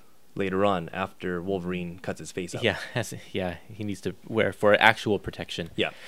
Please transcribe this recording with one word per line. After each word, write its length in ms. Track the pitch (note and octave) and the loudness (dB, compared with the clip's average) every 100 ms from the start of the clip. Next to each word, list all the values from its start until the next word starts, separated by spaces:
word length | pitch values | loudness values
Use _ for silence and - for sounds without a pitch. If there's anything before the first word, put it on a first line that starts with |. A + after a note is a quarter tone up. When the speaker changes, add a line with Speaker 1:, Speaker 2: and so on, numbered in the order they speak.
| - - - - | -20 -20 -10 -4
Speaker 1:
later 300 | F#2+ F#2+ G2+ | 0 2 4
on 240 | F#2 E2 | 2 -2
after 520 | F#2 F#2+ - F#2 F2 | -4 -6 -6 -6 -4
Wolverine 560 | F#2 G2 F2 F2+ F2 F2 | -2 -2 -2 -4 -6 -8
cuts 200 | - F2+ | -8 -8
his 140 | D#2+ | -8
face 200 | - F2+ | -8 -8
up. 80 | - | -2
Speaker 2:
Yeah, 140 | A2 F#2 - | 0 0 -4
<laughs> 80 | |
as, 200 | B2 G#2+ - - | -6 -6 -8 -8
yeah, 240 | G2+ F#2 E2 - | -4 -4 -6 -12
he 120 | G#2+ G#2 | -8 -8
needs 160 | F#2+ | -6
to 120 | F#2+ - - | -6 -8 -4
wear 220 | A2 G2 | 0 0
it 40 | - | 4
for 200 | G#2 G#2 | 6 8
actual 380 | A2 A2+ A2+ G2 | 8 6 2 0
protection. 500 | - - - - E2 - | -2 -10 -8 -8 -6 -2
Speaker 1:
Yeah. 140 | E2+ - | -2 -4